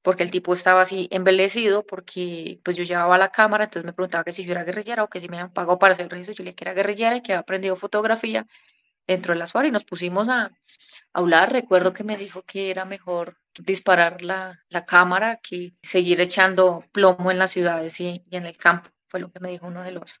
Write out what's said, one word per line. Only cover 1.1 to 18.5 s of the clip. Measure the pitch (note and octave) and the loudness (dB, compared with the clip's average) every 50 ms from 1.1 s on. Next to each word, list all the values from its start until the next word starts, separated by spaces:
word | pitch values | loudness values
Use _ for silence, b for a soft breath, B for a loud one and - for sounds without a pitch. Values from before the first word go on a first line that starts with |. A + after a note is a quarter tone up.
embelecido, | - F#3 F#3 F#3 F#3+ F#3+ F#3+ G3 G3 A#3 A#3 G#3 G3 G#3 G#3 | -6 0 2 4 4 4 2 2 0 0 2 2 2 0 -2
porque, | G#3 - F#3 F3+ - - F3+ F3+ F3 E3+ E3+ D#3+ F3 - _ _ | -6 -14 -16 -14 -14 -10 -8 -8 -8 -8 -10 -10 -12 -14 _ _
pues, | - F3+ F3 | -4 -4 -4
yo | F3 | -4
llevaba | F3 F3 F3 F3 F3 F3+ F#3 | -4 -2 0 2 4 6 6
la | F#3+ F#3+ | 4 2
cámara, | - - G#3+ G#3+ G#3 G#3 G#3+ | 4 2 2 4 4 0 -2
entonces | G#3+ - F3 E3 | -2 -4 -10 -10
me | F3 | -10
preguntaba | F3 - F#3 F3+ F3+ E3+ D#3+ | -6 -6 -6 -4 -4 -6 -6
que | F3 | -6
si | E3+ - F#3 | -8 -8 -6
yo | F3 | -6
era | F3 F3 E3+ | -6 -6 -6
guerrillera | E3 F3 G#3+ G#3 G#3+ A#3+ A3+ | -8 -8 -8 -8 -6 -2 -4
o | G#3+ G#3 | -4 -4
que | - F#3 | -4 -12
si | E3+ F3 | -12 -10
me | F3 | -12
habían | E3+ F3+ F3+ | -12 -12 -8
pagado | F3+ - F3+ E3+ F3+ F3+ | _ -6 0 0 2 6
para | G3 G3 | 6 6
hacer | F#3 F3+ F3 | 6 4 -2
el | E3+ | -10
registro. | F3 F3+ F3+ G3+ G#3+ | -12 -14 -14 -16 -14
Yo | - F#3 | -14 -14
le | F3+ | -16
dije | F3+ | -14
que | - - | -12 -12
era | F#3 | -8
guerrillera | F#3+ F3+ G3 G3 G#3 G3+ A3+ A3+ A#3+ | -4 -2 -2 -2 -2 -2 0 -2 -2
y | B3 | -2
que | B3 - | -4 -4
había | G3 F3 | -4 -4
aprendido | D#3+ - F#3 F#3+ F#3+ F#3+ F#3 | -4 -6 -8 -6 -4 -4 -6
fotografía | F#3 - G3+ - G#3 G#3+ A3 A3 A3 - A3 A3 A3 A3 b b b b b b b b b b _ _ | -6 -6 -4 -4 -2 0 0 -2 -2 -2 -4 -4 -6 -6 b b b b b b b b b b _ _
dentro | - F#3 F3+ F3+ F3 E3+ | -4 -4 -4 -2 -2 -4
de | E3+ | -2
las | E3+ E3+ | -4 -4
farc, | - A3 C4+ D4+ | -2 0 0 0
y | |
nos | B3 G#3 - | 0 -2 -4
pusimos | _ F3+ E3+ F3 F3 F3 F#3+ A3 A#3 | _ -8 -6 -6 -4 -2 -2 -2 0
a, | B3+ A#3+ A3 | 0 -2 -2
a | F#3+ _ _ _ B B B B B B B B B | -4 _ _ _ B B B B B B B B B
hablar. | _ - F3+ F3 E3+ E3 F3+ - | _ -2 2 6 8 8 8 6
Recuerdo | - B3+ A#3+ - F#3 F3+ F3+ F#3 | 4 -2 0 4 2 4 4 4
que | F3+ - G#3 | -2 -2 -8
me | G#3+ G#3+ | -8 -8
dijo | G3 G3 G3 - F#3 | -8 -10 -14 -14 -16
que | F#3 - - G3 G3 F#3+ | -18 -12 -10 -8 -6 -6
era | F#3 F#3 F#3+ | -6 -8 -8
mejor | F#3+ G3 G3 _ F3+ F3 E3+ E3+ E3+ F3 _ _ _ _ - | -10 -12 -14 _ -6 -6 -6 -6 -8 -12 _ _ _ _ -14
disparar | F3 F3+ F#3+ F3+ - G#3 F#3 E3+ E3+ E3+ F3 F3 | -6 -4 -4 -2 2 2 4 4 4 2 0 -6
la, | E3+ F3 F#3+ F#3+ F#3 F#3 F3+ _ _ _ | -8 -8 -8 -8 -8 -12 -16 _ _ _
la | - F3 F3 | -6 -6 -6
cámara | - F#3 F3 F3+ F3+ F3+ F#3+ G#3+ A3+ A#3 - | 6 6 6 8 8 4 0 0 -2 -4 -6
que | _ - - F3+ F3 F3+ _ _ | _ -12 -10 -10 -10 -12 _ _
seguir | - - - F#3 F3+ F3 F3 F3 | -12 -2 0 0 2 2 2 2
echando | F3+ F3+ - - F#3+ F#3+ F#3+ F3+ F#3 F#3 F3 E3 - _ | 2 0 4 4 4 4 6 4 4 4 4 0 -10 _
plomo | _ G3+ G3 F#3+ F#3 F3+ F3+ F#3 | _ 4 4 4 4 4 0 -2
en | F#3 F#3 | 0 2
las | F#3+ F#3 | 0 0
ciudades | - F#3 F3 F3 E3+ E3 D#3+ E3 E3 - | 0 0 -2 -2 -2 -4 -6 -8 -10 -8
y, | F3 F3 F3 F3 _ _ | -8 -8 -8 -10 _ _
y | F3 | -12
en | F3+ F3 | -12 -12
el | E3+ | -12